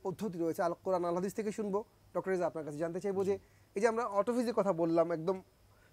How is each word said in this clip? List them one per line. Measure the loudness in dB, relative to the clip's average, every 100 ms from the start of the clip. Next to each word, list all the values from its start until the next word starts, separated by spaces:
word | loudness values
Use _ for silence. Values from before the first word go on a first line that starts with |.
পদ্ধতি | -6 -6 -6 -2
রয়েছে। | -2 0
আল | -2 -2
কোরআন, | -2 0 0
আল | 0
হাদিস | -2
থেকে | -4 -4
শুনবো। | -4 -2 -2 -4 _ -6
ডক্টর | -6 -2
রেজা, | 0 0
আপনার | -2 -8
কাছে | -4
জানতে | -4 -2
চাইবো | -2 0
যে | 0 0 -4 -20 -10 2
এই |
যে | 2
আমরা | 2 0
অটোফেজির | 0 2 2 0
কথা | 2 2
বললাম, | 2 4 4 4
একদম | 2 -2 -4 -6 _ -20 -20 -20